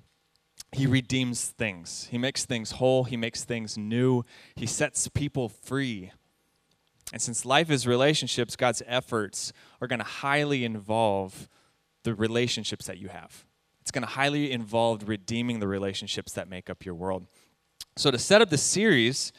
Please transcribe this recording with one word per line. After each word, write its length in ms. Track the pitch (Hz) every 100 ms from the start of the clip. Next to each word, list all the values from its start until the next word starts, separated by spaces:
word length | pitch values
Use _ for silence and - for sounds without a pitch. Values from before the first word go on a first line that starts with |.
| _ _ _ _ _ - -
He 120 | 131 135
redeems 600 | 131 123 131 127 120 -
things. 640 | - 110 90 82 - -
He 60 | 120
makes 260 | 131 -
things 280 | - 120 110
whole. 340 | - 127 131 120
He 100 | 120
makes 300 | 117 - -
things 320 | 117 110 -
new. 480 | 104 117 127 123 120 - -
He 120 | - 117
sets 420 | - 147 - -
people 400 | - 147 139 117
free. 640 | - - 135 135 104 92 - _ _ _ _ _ _ _ _ -
And 80 | 113
since 240 | - 113 123
life 260 | 139 165
is 160 | 139 120
relationships, 680 | 120 143 156 127 - 117 -
God's 260 | 123 117 -
efforts 680 | 123 - 117 98 - - - - -
are 80 | 123
gonna 160 | 123
highly 640 | 104 - 139 147 147 139 117
involve 800 | 110 101 110 113 98 95 - - _ _ _ _ _
the 100 | 117
relationships 720 | 101 110 117 123 - 104 104 -
that 100 | 90
you 100 | 95
have. 380 | 85 80 - _ _ _ _
It's 120 | -
gonna 160 | 135 113
highly 440 | 131 143 147 147
involve 560 | 123 107 113 117 110 104
redeeming 540 | 107 92 117 120 113
the 80 | 101
relationships 640 | 98 98 95 101 - -
that 160 | - 87
make 200 | 92 -
up 160 | 90 95
your 100 | 85
world. 320 | 92 92 90 _ _ _ _ - - -
So 160 | 143
to 80 | 123
set 220 | - 202
up 80 | 214
the 80 | 143
series, 720 | - 180 220 139 113 139 -